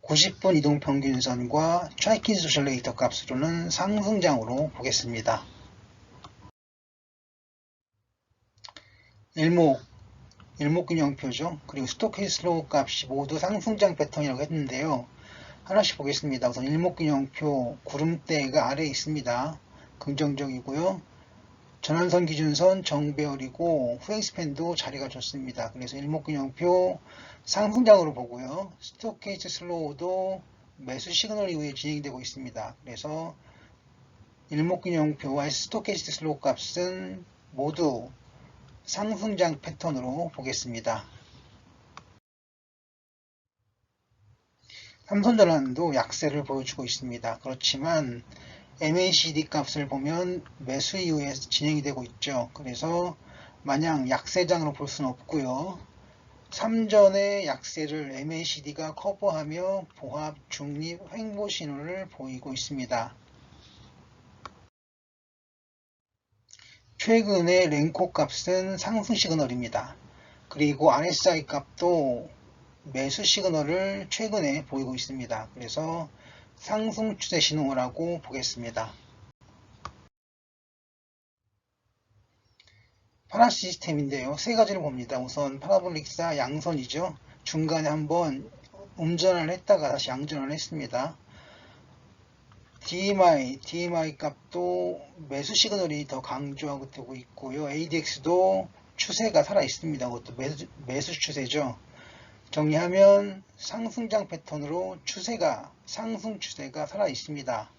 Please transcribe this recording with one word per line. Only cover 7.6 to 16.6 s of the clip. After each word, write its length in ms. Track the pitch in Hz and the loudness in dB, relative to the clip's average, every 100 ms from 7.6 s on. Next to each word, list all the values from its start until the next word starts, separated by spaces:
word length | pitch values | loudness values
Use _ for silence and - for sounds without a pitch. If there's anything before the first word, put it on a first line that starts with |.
| _ _ _ _ _ _ _ _ _ _ - - - - _ _ _ - | _ _ _ _ _ _ _ _ _ _ -20 -20 -20 -20 _ _ _ 2
일목, 440 | 156 175 156 131 - - - - - - - - | 4 8 6 4 -2 -20 -20 -20 -20 -20 -20 -2
일목균형표죠. 1000 | 147 170 175 165 143 135 131 117 165 151 - | 2 2 2 2 2 0 -6 -4 -6 -6 -10
그리고 180 | 139 127 | -6 -6
스토케스로 800 | - 214 - 196 - 175 165 143 | -2 -2 -2 -4 -2 0 0 2
값이 380 | 147 135 - 131 | 0 0 -4 -4
모두 320 | 135 135 151 | -4 -2 -2
상승장 560 | 175 208 - 214 196 | 0 0 -2 4 4
패턴이라고 480 | 160 147 - 147 127 | 4 -2 0 -2 -2
했는데요. 640 | 151 160 135 127 156 - - - - - - - | -2 -2 -4 -4 -2 -2 -4 -18 -20 -20 -20 -20
하나씩 320 | - 196 196 - | 2 2 2 0
보겠습니다. 540 | 139 143 147 131 123 | -4 -2 -2 0 0
우선 140 | 117 | 0